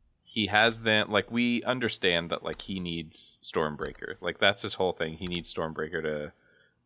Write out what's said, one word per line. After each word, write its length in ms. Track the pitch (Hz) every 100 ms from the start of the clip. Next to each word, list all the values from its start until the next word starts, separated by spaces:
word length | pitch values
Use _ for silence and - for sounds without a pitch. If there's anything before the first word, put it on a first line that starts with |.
| _ _
he 240 | _ 113 98
has 340 | 107 113 113
them, 280 | 113 107 98
like, 200 | 104 -
we 320 | 117 120 120
understand 680 | 117 127 117 - 92 85 85
that, 140 | 85
like, 180 | 82 78
he 180 | - 95
needs 600 | 87 82 80 - - -
Stormbreaker. 760 | - 87 76 73 69 - - -
Like, 180 | 87 -
that's 220 | 101 101
his 140 | 104
whole 180 | - 92
thing. 220 | - 80
He 120 | 82 92
needs 260 | 87 -
Stormbreaker 480 | - 80 78 78 82
to 300 | 78 76 73 _ _ _ _ _